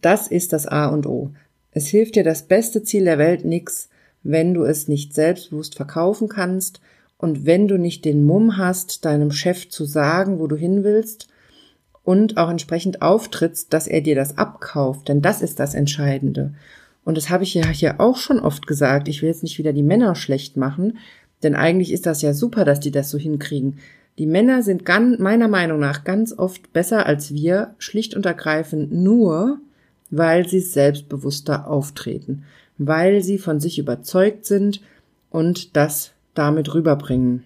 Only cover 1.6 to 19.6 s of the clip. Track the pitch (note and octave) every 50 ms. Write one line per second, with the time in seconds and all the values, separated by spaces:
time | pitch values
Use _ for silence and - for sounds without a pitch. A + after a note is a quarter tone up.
1.6 | _ _ _ D3+ C#3+ D3 - G#3 A3+ A3 A3 A3 F#3 D#3+ D#3+ D#3 - _ F#3 G3+
2.6 | A3+ A3+ - A3 G#3+ - - G#3 F#3+ F3+ D#3+ C#3+ D3 D#3+ F3+ E3+ F3 E3 E3 F3
3.6 | E3+ - - - - _ _ _ _ _ _ _ _ - C#3+ D#3+ D#3+ F3 F3+ E3+
4.6 | D3+ A#2+ D#3 D3 - - D3 C#3+ D3 D3 - - D#3 D#3+ F3+ F3+ - - - D3+
5.6 | D#3 - - - D3 D3 - E3 E3 F3+ G#3 A3+ A3+ G#3 G#3+ G#3 F#3 F3+ F#3 F#3
6.6 | F#3 - - - _ _ _ _ _ _ _ _ - E3+ D#3 C#3+ C#3+ D3 E3 F#3
7.6 | G#3 G#3 G3 F#3+ F3 E3+ E3+ - - D#3 D3 D3 D3 D3 D#3+ G3 A3 A3+ G3+ F#3+
8.6 | F#3+ F3+ F#3 F3+ - - - - - E3 D3 D3 D3 D3 D3 D3 - F3+ F3+ F3
9.6 | - _ - - D#3 C#3+ D3 D#3 D3 C#3+ D#3+ F3 F#3+ F#3+ G3 E3 D#3+ D3 D3+ D3+
10.6 | D#3+ F3 F#3+ G3+ G3 G#3 G#3 G#3+ A3 A3 - _ - _ _ _ _ _ _ _
11.6 | _ _ _ _ _ _ _ _ _ - F#3 G3 G#3+ A3 A3 - E3+ E3 E3+ E3+
12.6 | - - E3 E3+ E3+ F#3+ F3 - - D#3 F#3 A3+ A3+ - - - E3 E3+ E3 -
13.6 | - _ - D#3+ D#3 - - D#3+ D3+ D#3 D3+ C3+ C3+ C#3+ D3 - - - - -
14.6 | - - - D3+ C#3 C3 C3 C#3 - - C#3+ C#3+ C#3+ F3 G#3+ G#3 - - - -
15.6 | C#3+ C#3+ C#3+ - C#3+ C#3+ D3 D3 D3 C#3+ C3+ C3+ C#3 C3+ C#3 C#3+ C#3 C#3+ C#3+ -
16.6 | _ - - - - _ _ _ _ - D#3+ D#3+ D3+ D3+ F3 F#3 F#3+ F#3 - F3
17.6 | E3 E3 D#3 C#3+ - D#3 - - - A#3 B3+ B3+ - - C#4+ B3 - D3+ C#3+ -
18.6 | - - D#3 C#3+ D3 C3 C3+ C#3+ C#3+ D#3+ D3 - - D#3 E3 D#3+ - D#3+ - -